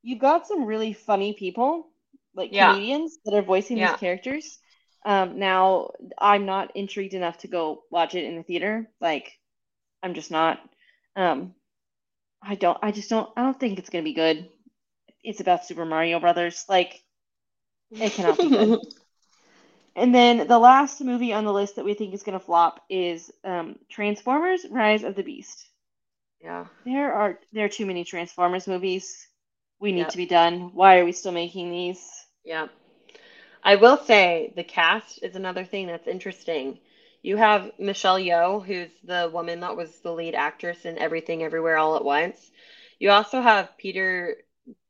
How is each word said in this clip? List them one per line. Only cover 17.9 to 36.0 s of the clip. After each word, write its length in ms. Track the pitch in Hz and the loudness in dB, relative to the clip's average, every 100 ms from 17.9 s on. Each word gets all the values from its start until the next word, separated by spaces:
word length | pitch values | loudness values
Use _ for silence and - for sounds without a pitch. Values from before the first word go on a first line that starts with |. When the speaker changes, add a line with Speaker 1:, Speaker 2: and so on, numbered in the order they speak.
Speaker 1:
it 200 | 220 220 | -6 -6
cannot 240 | 208 - 302 | 0 0 2
be 120 | 339 | 2
good. 300 | 233 220 226 - | 4 4 2 -2
Speaker 2:
<laughs> 40 | - _ _ _ _ _ _ _ _ _ - | -20 _ _ _ _ _ _ _ _ _ 0
Speaker 1:
And 180 | 247 | 4
then 340 | 247 240 233 156 | 6 6 4 4
the 120 | 240 | 8
last 420 | 240 269 277 - | 10 8 4 -4
movie 320 | 262 247 240 | -6 -4 -2
on 100 | 214 | -2
the 100 | 214 | -2
list 240 | 202 202 - | -2 -4 -6
that 80 | 185 | -6
we 100 | 208 | -6
think 180 | 208 | -8
is 80 | 202 | -10
gonna 160 | 208 190 | -10 -10
flop 460 | 175 170 165 - _ | 0 2 2 0 _
is, 420 | 190 175 165 - - | -4 -4 -6 -14 -14
um, 360 | 190 175 165 - _ | -8 -8 -8 -14 _
Transformers: 720 | - 208 208 240 277 359 370 370 | -6 -4 -4 -2 0 0 -2 -4
Rise 340 | 247 214 214 | -2 2 0
of 120 | - 196 | -2 -8
the 80 | |
Beast. 440 | 190 - - - - _ _ _ _ _ _ _ | -10 -14 -18 -20 -20 _ _ _ _ _ _ _
Speaker 2:
Yeah. 280 | 165 175 175 _ 247 | -16 -14 -14 _ -6
Speaker 1:
There 260 | 269 285 | -4 -2
are, 280 | 220 208 175 _ | 0 -2 -4 _
there 140 | 214 208 | -6 -6
are 40 | |
too 180 | 214 202 | -4 -6
many 160 | 180 | -6
Transformers 640 | 175 175 175 - 180 185 185 | -8 -10 -12 -2 -2 -2 -6
movies. 600 | 185 190 185 - - - _ _ _ _ _ | -4 -4 -4 -8 -20 -20 _ _ _ _ _
We 120 | 208 | -4
need 100 | 180 | -2
Speaker 2:
Yep. 80 | 160 | -4
Speaker 1:
to 80 | 180 | -6
be 100 | 175 | 2
done. 440 | 175 170 175 180 180 | 4 4 0 -10 6
Why 240 | 190 180 | 8 8
are 60 | 175 | 6
we 80 | |
still 180 | - 196 | -2 -6
making 400 | 175 175 180 175 | -6 -8 -10 -10
these? 360 | 175 180 185 - - _ _ | -6 -8 -8 -16 -20 _ _
Speaker 2:
Yeah. 240 | - 160 156 _ _ _ _ - - - - _ | -12 -10 -10 _ _ _ _ -20 -20 -20 -20 _
I 120 | - 202 | 4 10
will 200 | 233 285 | 10 8
say 560 | - 214 180 170 156 - | 6 6 6 2 -4 -10
the 80 | |
cast 600 | 170 - 165 214 - - | -6 0 2 2 -4 -14
is 120 | 190 185 | -12 -10
another 300 | 185 185 185 | -10 -10 -10
thing 220 | 202 185 | -10 -10
that's 200 | 170 | -10